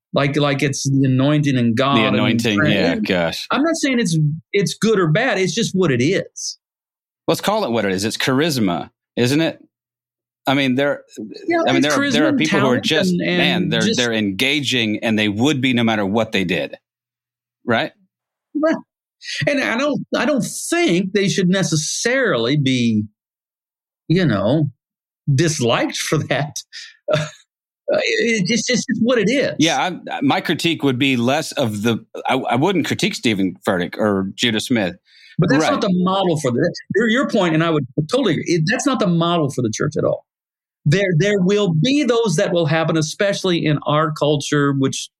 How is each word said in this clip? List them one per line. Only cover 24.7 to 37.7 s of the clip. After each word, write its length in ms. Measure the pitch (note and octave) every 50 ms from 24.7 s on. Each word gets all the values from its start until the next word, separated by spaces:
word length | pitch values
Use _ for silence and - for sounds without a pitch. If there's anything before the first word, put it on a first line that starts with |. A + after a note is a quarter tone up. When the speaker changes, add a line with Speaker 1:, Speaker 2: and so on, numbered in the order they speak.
| - _ _ _ _ _ _ _ _ _ _ D3+
Speaker 1:
disliked 640 | C#3 C3 F3 D#3+ - - - A2+ C3+ G3 D#4 C4+ -
for 220 | - - - E3 D3
that. 380 | - - D3 B2+ D3+ D3+ - - - _ - - - - - _ _ -
<laughs> 200 | - D3+ D3+ - - - _ _ _ _ _ _ _ _ _ -
Uh, 40 | G3+ -
it, 460 | - A3+ A3+ G#3+ A3+ A#3 A3+ G#3+ F3+ -
it's, 220 | A#3 A3 - -
it's 160 | B3 - -
just 140 | - - -
what 160 | A3 A#3+ C4 A#3
it 100 | G3 G#3
is. 240 | C4 C#4+ D#3+ - - -
Speaker 2:
Yeah, 320 | D3+ E3 D3 C3+ D#3 F#3 E3 - - -
I, 120 | - -
my 180 | C#3+ C3+ D#3 F#3+
critique 420 | F#3 - F3 - - E3+ D#3+ -
would 160 | C#3+ C#3 C3 A#2+
be 180 | C#3+ C3+ C3
less 360 | A#2+ A#2 B2 C#3 D#3 B2 -
of 300 | - - C3+ A2+ G#2+ G#2
the, 160 | G2+ A#2+ A2+ A2 - _ - - -
I, 80 | - B2
I 180 | C3+ G#2+ - A#2
wouldn't 320 | C3 D3+ G3 G3 D#3+ A#2+
critique 280 | - B2 - - - -
Stephen 400 | - - A#2+ G#2+ F#2 G2 F2+ - - - A2+
Furtick 300 | G2 F2 F2 D#2+ - -
or 320 | A2 G#2+ G2+ F#2+ F#2+ G2 G#2
Judah 260 | - - A#2+ A2 G#2+
Smith. 340 | - - B2+ A2+ G2 E2+ F2 - _ _ _ - - - - -
Speaker 1:
But 120 | F#3 -
that's 140 | C4 D4+ D#4
Speaker 2:
Right. 80 | D4
Speaker 1:
not 100 | D4 -
the 80 | A3+ G3
model 480 | F3+ F3+ F3+ F#3 F#3+ G3 F#3+ F3+ D#3+ D#3
for 120 | - B2+
the, 220 | A#2 - E3+ - - - - - -
your, 140 | F#3+ A#3+ A3
your 200 | A3 C4 D4 -
point, 260 | - G#3+ F3+ E3+ D#3+
and 80 | D#3
I 60 | E3
would 160 | E3+